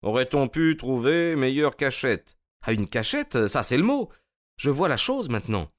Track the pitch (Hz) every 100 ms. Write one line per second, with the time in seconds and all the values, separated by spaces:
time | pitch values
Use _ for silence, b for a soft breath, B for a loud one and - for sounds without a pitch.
0 | - 117 127 147 135 156 160 156 123 131
1 | 120 170 170 160 131 135 151 - 139 131
2 | 135 101 _ _ _ _ - 113 101 120
3 | 107 285 294 127 107 139 - 127 196 285
4 | 220 b b _ _ _ 139 139 180 131
5 | - 269 190 113 95 107 78